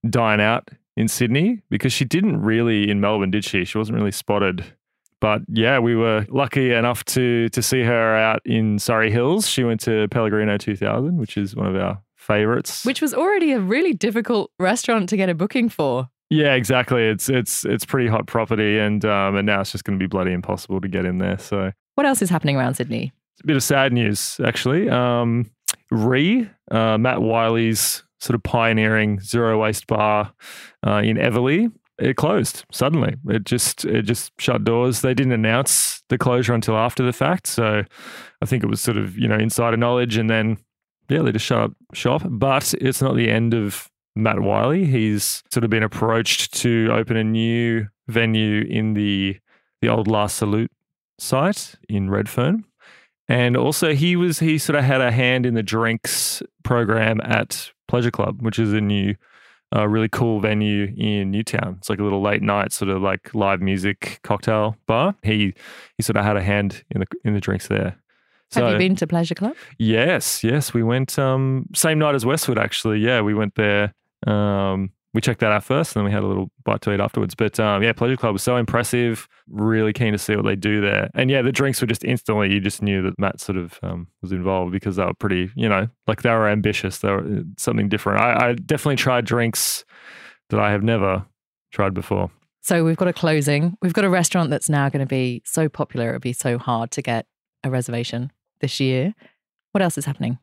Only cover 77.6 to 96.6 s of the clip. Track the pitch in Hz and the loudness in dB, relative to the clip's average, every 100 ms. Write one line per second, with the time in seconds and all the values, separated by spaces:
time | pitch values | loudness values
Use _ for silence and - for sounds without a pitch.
77.6 | 107 101 113 110 120 131 117 98 - 123 | 0 2 0 0 -2 0 -2 -2 0 0
78.6 | 113 117 117 123 120 113 - _ - 104 | 0 -2 0 0 0 -2 -8 _ -14 -4
79.6 | 107 110 110 107 113 104 - 104 104 101 | 0 2 0 0 0 0 -2 0 0 0
80.6 | 107 104 101 101 101 - 131 135 123 120 | 0 0 2 0 -2 -2 0 2 0 0
81.6 | 139 123 123 113 - 123 - 107 101 101 | -2 0 -2 -2 -2 -4 -2 0 2 0
82.6 | 95 - 104 98 95 92 98 - - 95 | -2 -2 -2 0 -2 -2 -4 -4 -6 -6
83.6 | 85 - 92 87 87 _ 90 92 92 95 | -6 -10 -10 -8 -12 _ -8 -4 -2 -2
84.6 | 90 95 107 92 90 92 104 92 92 127 | -2 -4 -4 -4 -4 -2 -2 -2 -4 -2
85.6 | 113 98 110 _ - 110 120 113 107 104 | 0 0 -2 _ -4 0 2 2 2 2
86.6 | 104 101 92 - 104 98 82 101 82 98 | 0 0 -4 -4 -2 -2 -2 -6 -6 -8
87.6 | - 113 101 104 - 101 117 117 123 120 | -4 -2 0 -2 -2 0 2 2 0 0
88.6 | - 151 151 135 - 123 113 120 117 - | -2 -2 0 0 2 0 0 0 0 -2
89.6 | - - - - - - - - _ 107 | -4 -6 -10 -20 -20 -20 -20 -20 _ 0
90.6 | 104 104 107 117 98 95 98 _ _ _ | 2 2 2 2 0 -2 -6 _ _ _
91.6 | _ - 98 92 92 98 92 _ _ _ | _ -2 -2 -2 -4 -2 -4 _ _ _
92.6 | - 175 165 165 180 170 170 156 143 143 | -2 2 2 2 0 0 0 2 2 0
93.6 | 170 180 185 170 196 180 170 185 160 147 | 0 -2 -2 0 2 2 2 0 0 -2
94.6 | - 147 139 139 135 135 127 120 - - | 0 0 0 0 -2 0 -2 -4 -6 -2
95.6 | 156 - 147 131 117 123 127 123 131 120 | -2 -2 -6 -2 -4 -2 -6 -4 -2 -2